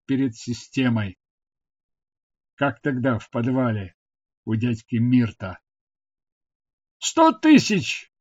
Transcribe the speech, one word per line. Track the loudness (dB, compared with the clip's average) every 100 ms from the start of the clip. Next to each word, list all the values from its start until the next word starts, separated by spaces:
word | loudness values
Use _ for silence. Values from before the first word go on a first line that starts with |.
| -6
перед | -2 -2
системой. | -6 -10 -10 -8 -2 0 0 -4 -10 _ _ _ _ _ _ _ _ _ _ _ _ _ _
Как | -4 -2
тогда | -4 -2 0 -2
в | -4
подвале | -4 -2 0 -2 -2 -8 -16 _ _ _ _
у | -6
дядьки | -4 -2 -4 -4 -2
Мирта. | 2 4 2 -4 -12 -14 _ _ _ _ _ _ _ _ _ _ _ _ _ _
«Сто | -6 2 2
тысяч | 4 6 6 6 0 -2 -8 -14 _